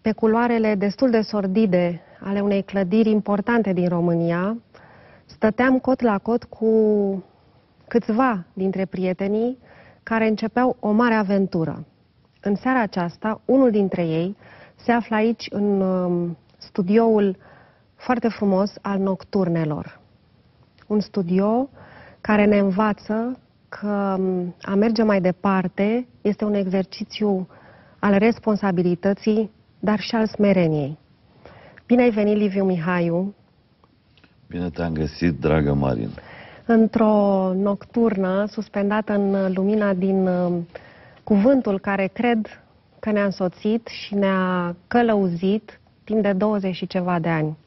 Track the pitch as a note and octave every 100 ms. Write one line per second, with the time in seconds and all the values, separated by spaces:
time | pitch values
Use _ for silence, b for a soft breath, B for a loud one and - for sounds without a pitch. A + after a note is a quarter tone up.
0 | A3+ G#3 A3 A3+ A#3+ A#3 A3 G#3 G3+ -
1 | C4 A3+ G#3 G#3+ F#3+ F#3+ A3 F3+ F3 E3+
2 | - - F#3+ G3+ G3+ G3 F#3+ G3 F#3 G#3+
3 | A3 G#3+ G3+ G3+ G3+ A#3 G3+ F3+ F3 F3
4 | E3+ E3+ E3+ E3+ F#3+ A#3 _ B B B
5 | B B _ - G#3+ G#3 B3+ C4 B3+ C4
6 | A#3+ G3 - A#3+ - - A3 A3 G#3+ G#3
7 | G3 F#3+ - _ _ _ _ _ - A#3+
8 | - G#3+ C4 G3+ - - F#3+ F#3 F#3+ F3+
9 | F#3 F#3 G3 G#3 A#3+ C4 B B B B
10 | - A3+ A3 G#3+ A3 A#3+ B3+ - G#3+ G#3+
11 | B3 A3 F#3+ G3 F#3+ F3 D#3+ - D#3 _
12 | _ _ _ _ G3+ G3 B3+ C4 G#3 F#3+
13 | E3+ - A3 G#3+ - C4 B3+ G#3+ G3 F#3
14 | E3 D#3+ F3+ G3+ B B B _ - A#3
15 | - A3 A3 A3+ - G3+ G#3 G3 F#3+ F#3
16 | F3+ F3 F3 E3 _ _ - - F3+ A3
17 | A3+ G#3+ G3+ F#3 b b b b b _
18 | - B3 A3+ - G3+ F#3 G3+ - - G3
19 | G3 F#3 - G3+ F3 E3+ D#3 D3+ - -
20 | _ _ _ _ _ _ _ _ _ G#3
21 | F#3+ - E3+ F#3 G3+ A#3 C#4 B B B
22 | B B - G#3+ G#3 G#3 G3 F#3 G#3+ G3+
23 | - A3 A#3 C4 _ _ _ - G#3 G3+
24 | G3 F#3+ F#3+ F#3 F3+ - - G3 A3 A3
25 | A3 G3 F3+ F3 G3+ F#3+ F3+ - G3+ A#3
26 | B3 _ G#3 G3+ G#3+ G#3 F#3+ F#3+ F#3 -
27 | G#3+ - G#3 F#3+ F#3 B B B B B
28 | G#3 G3 A3 A3 - G#3 G3+ F3+ F3+ F3
29 | G3 G3+ - G#3+ G#3+ _ _ _ F#3+ G#3
30 | - A#3 A3 - G3+ F#3 E3 D#3 C#3 D#3
31 | _ _ _ B B B B B - B3
32 | B3 G#3+ G#3 G#3 G#3 G3 F#3+ F3+ D#3+ F3+
33 | E3+ E3+ G3 - _ _ _ _ _ _
34 | _ _ _ _ _ F2 F2 D#2 E2+ D#2
35 | D2+ - E2+ C2+ D#2 D#2 C#2+ C#2+ C2+ A#1
36 | A1 - B B B B - A3+ A3 A#3
37 | G#3+ G#3+ G3+ F#3+ F#3+ F#3 G3+ G3+ - A#3+
38 | A3+ G3 F#3 F#3+ G#3 - G3+ G3+ G3+ G#3+
39 | G#3+ G3+ G3 G3 F#3+ F#3 F#3+ G#3+ G3+ F#3
40 | F#3+ F#3+ F#3+ F3+ F3 F3 E3+ B B B
41 | B B - G#3 A3+ C#4 A3 F#3+ - G3
42 | F#3+ - A#3+ A#3 G#3 - _ _ _ _
43 | A3 G#3 G3+ F#3 F#3 - G#3+ A3+ - -
44 | - G3+ G3 F#3+ F#3 F3+ F3 F3 _ A#3+
45 | A#3 G#3 F#3+ E3+ F#3+ G#3+ - - _ _
46 | - A3 G3+ F#3+ G#3 G#3 F#3+ E3+ F#3 F#3
47 | F3+ F3 E3 D#3+ D#3 D#3